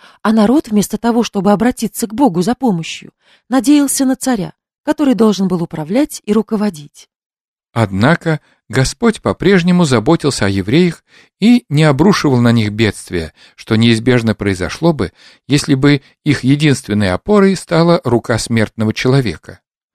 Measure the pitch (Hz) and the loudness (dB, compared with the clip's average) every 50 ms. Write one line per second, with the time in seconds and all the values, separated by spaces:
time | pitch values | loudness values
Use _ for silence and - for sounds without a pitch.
0 | _ - _ _ - 202 220 220 208 214 247 320 - - 214 208 185 - - - | _ -20 _ _ -2 0 2 2 2 2 2 0 0 0 0 0 0 -2 -4 -4
1 | - 233 220 240 214 - - 202 175 208 208 175 226 247 247 - 233 202 - - | -2 -2 0 0 -2 -2 -4 -2 0 2 2 2 2 0 -2 -2 -6 -8 -6 -6
2 | 233 202 220 226 294 233 165 175 175 208 247 - 269 240 185 165 160 - - - | -8 -6 -2 0 0 0 0 0 -2 -2 -2 -2 -2 -2 -2 -2 -4 -8 -12 -16
3 | - - - _ _ _ _ _ _ - 233 269 208 277 294 294 285 269 - - | -18 -20 -20 _ _ _ _ _ _ -4 -2 0 2 4 4 4 2 0 0 -2
4 | 269 254 262 - - 262 247 208 170 156 - _ _ _ _ _ - 285 311 - | 0 -2 -2 -2 -2 -4 -2 -2 -4 -8 -10 _ _ _ _ _ -4 -4 -2 0
5 | 302 269 254 180 226 220 196 175 196 185 185 170 170 - - 156 151 151 196 262 | 0 0 2 2 2 2 2 0 -2 -2 -2 -2 -4 -6 -8 -8 -8 -4 -2 -2
6 | 302 - - - _ - 208 226 208 - 226 196 214 208 175 147 147 - _ - | -2 -2 -4 -10 _ -2 -2 -2 -2 -2 -4 -4 -4 -4 -6 -8 -16 -20 _ -20
7 | - _ _ _ _ _ _ _ _ _ _ _ _ _ - 117 113 95 95 95 | -20 _ _ _ _ _ _ _ _ _ _ _ _ _ -4 -4 -4 -2 -2 0
8 | 110 151 165 - - 165 156 147 _ _ _ _ _ - 104 - 131 - - - | 2 2 0 0 -2 -4 -4 -4 _ _ _ _ _ -6 -2 -2 -2 -2 -2 -2
9 | 240 233 208 - - 110 95 - - 175 202 180 170 180 180 180 175 139 131 113 | -2 -2 -2 0 -2 -4 -2 0 2 2 2 2 2 2 2 2 2 2 2 0
10 | 104 147 170 165 - 139 - - 107 98 98 98 90 98 120 165 185 170 156 - | 2 2 0 0 0 -2 -2 -2 -2 -2 -2 -2 -2 0 0 2 2 0 -2 -6
11 | _ _ _ _ _ _ _ - 185 226 247 247 - - 143 147 160 151 139 131 | _ _ _ _ _ _ _ -2 2 2 2 2 2 0 0 2 2 2 4 4
12 | 160 208 180 - - 151 131 120 120 117 117 117 107 104 104 107 113 101 - - | 4 2 2 2 2 0 2 2 2 2 2 2 0 -2 -2 -2 -2 -2 -2 -4
13 | - - 92 87 80 80 - _ - - _ - - - 113 110 117 120 113 110 | -10 -8 -8 -6 -6 -8 -12 _ -20 -20 _ -14 -6 -2 0 2 2 2 2 2
14 | 117 127 123 123 113 110 104 - 107 101 95 87 92 78 - - 160 170 165 131 | 2 0 0 2 2 0 -2 -2 -2 -4 -4 -4 -4 -8 -6 -2 -2 0 0 0
15 | 98 82 - _ - - _ _ _ - 135 143 - - 143 131 135 143 147 139 | -4 -6 -8 _ -20 -20 _ _ _ -2 -2 -2 0 0 -2 0 2 2 2 0
16 | _ _ _ _ - 151 147 - - 127 143 147 156 151 131 - - - 104 104 | _ _ _ _ -4 -2 -2 0 0 0 0 2 2 0 0 0 -2 -4 -2 0
17 | 104 92 90 92 - - 208 208 196 196 190 - - - 170 160 170 175 170 170 | 0 0 -2 -2 -2 0 2 2 4 2 0 -2 -4 -2 0 0 2 2 2 0
18 | - 123 120 113 - - 120 110 - - 117 113 107 - _ - 110 107 110 - | 0 0 -2 -2 0 -2 -4 -4 -2 -2 -2 -2 -2 -2 _ -4 -4 -4 -4 -2
19 | - 127 127 139 123 104 80 - _ - - - _ _ _ _ _ _ _ | 0 0 2 0 0 -2 -6 -10 _ -20 -20 -20 _ _ _ _ _ _ _